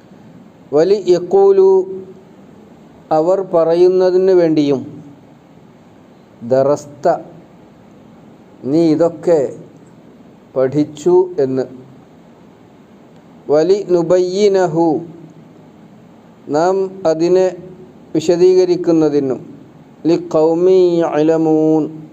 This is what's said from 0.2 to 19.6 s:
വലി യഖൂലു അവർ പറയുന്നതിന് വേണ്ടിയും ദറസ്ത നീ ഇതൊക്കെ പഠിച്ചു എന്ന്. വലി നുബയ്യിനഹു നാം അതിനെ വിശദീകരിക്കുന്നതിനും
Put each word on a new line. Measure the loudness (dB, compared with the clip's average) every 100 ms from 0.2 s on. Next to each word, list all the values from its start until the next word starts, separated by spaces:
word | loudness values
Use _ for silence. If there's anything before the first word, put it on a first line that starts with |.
| -20 -20 -20 -20 -4 -2
വലി | 0 0 0
യഖൂലു | -2 0 2 4 4 4 2 0 -10 -16 -20 -20 -20 -20 -20 -20 -20 -20 -20 -4 -2
അവർ | 0 -2 -2
പറയുന്നതിന് | 0 0 2 2 4 2 2 2 2
വേണ്ടിയും | 2 2 0 -2 -6 -16 -20 -20 -20 -20 _ -20 -20 -20 -20 -20 -20 -20 _ -18 -4
ദറസ്ത | 0 0 -2 -6 -6 -4 -4 -8 -20 -20 -20 -20 -20 -20 -20 -20 -20 -20 -20 -20 -14 -4
നീ | 0 0 2
ഇതൊക്കെ | 0 -2 0 0 0 -8 -20 -20 -20 -20 -20 -20 -20 -20 -10 -4
പഠിച്ചു | -2 -2 -4 -4 0 0 0 -2 -4
എന്ന്. | -4 -8 -12 -20 -20 -20 -20 -20 -20 -20 -20 -20 -20 -20 -20 -20 -20 -20 -18 -2
വലി | 0 2 0 0 -2
നുബയ്യിനഹു | 0 0 0 0 0 2 0 0 0 -2 -6 -16 -20 -20 -20 -20 -20 -20 -20 -20 -20 -20 -20 -20 -6 -2
നാം | 0 0 -4 -4 -4
അതിനെ | -2 0 2 0 -4 -14 -20 -20 -20 -8 -4
വിശദീകരിക്കുന്നതിനും | 0 2 4 4 2 0 0 2 2 0 -2 -4 -10 -20